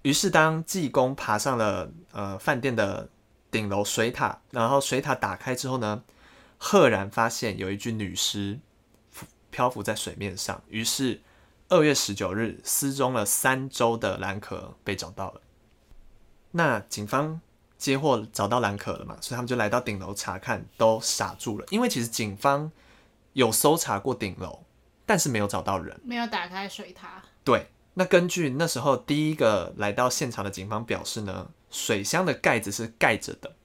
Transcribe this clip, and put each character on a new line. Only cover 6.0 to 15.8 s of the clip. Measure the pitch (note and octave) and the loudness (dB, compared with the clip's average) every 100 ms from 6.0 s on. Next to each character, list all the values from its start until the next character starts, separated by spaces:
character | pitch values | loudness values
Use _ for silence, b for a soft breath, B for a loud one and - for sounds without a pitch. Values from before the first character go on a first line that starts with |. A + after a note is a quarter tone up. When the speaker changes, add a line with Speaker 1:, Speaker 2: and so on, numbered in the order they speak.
| - b b b b b | -8 b b b b b
Speaker 1:
赫 | - G3 C3+ | 4 8 8
然 | G2+ G2 | 6 -2
发 | A#2+ A#2 | 0 0
现 | - A2+ F#2+ | 0 -4 -4
有 | F#2+ | -4
一 | G2+ | -4
具 | A#2+ | -4
女 | A2+ G2 | -4 -6
尸 | F2 - G#2 G2 B2 _ _ _ _ _ | -2 -2 -2 -4 -6 _ _ _ _ _
浮-， | - - _ _ | -20 -20 _ _
漂 | - B2+ | 0 0
浮 | A2 | 0
在 | G#2 | -4
水 | G#2+ - F2+ | -4 -6 -6
面 | G2+ | -8
上。 | F2+ - F#2 - | -6 -8 -8 -8
于 | A2 | -4
是 | A2+ - C3 - b b b b _ | -2 0 -2 -4 b b b b _
二 | F3+ | 6
月 | D3+ | 6
十 | C3+ - | 4 0
九 | G2+ F#2 | -2 -2
日， | G2+ A#2 - | 0 -2 -4
失 | - - C#3 | -4 -2 -2
踪 | C3+ B2+ | 0 0
了 | B2 | 2
三 | G#2 - C3+ C3 C3+ | 0 2 2 2 -2
周 | - A#2 | 2 2
的 | A#2 A2 F2+ | 2 -2 -2
兰 | G2 G2 | -6 -8
可 | - F#2 - - | -10 -12 -12 -10
被 | - | -6
找 | F#2+ E2 | -6 -8
到 | G2 F#2 | -8 -10
了。 | - _ _ _ _ | -10 _ _ _ _